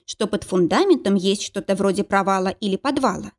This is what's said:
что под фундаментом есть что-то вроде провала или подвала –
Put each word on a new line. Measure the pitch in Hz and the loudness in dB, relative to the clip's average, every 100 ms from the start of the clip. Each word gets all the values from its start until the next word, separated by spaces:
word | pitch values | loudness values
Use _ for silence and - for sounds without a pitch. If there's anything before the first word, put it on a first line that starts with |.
| - | -14
что | - 208 | -6 -4
под | 156 | -4
фундаментом | - 185 165 220 392 302 196 | -2 0 2 2 4 2 2
есть | 196 190 196 | 2 2 -2
что-то | - 196 - | -4 -8 -4
вроде | 190 196 185 | 0 0 0
провала | 202 196 196 190 185 | 0 0 2 0 -2
или | - 208 190 | -4 -4 -2
подвала – | 269 277 254 185 208 | -2 0 0 -2 -10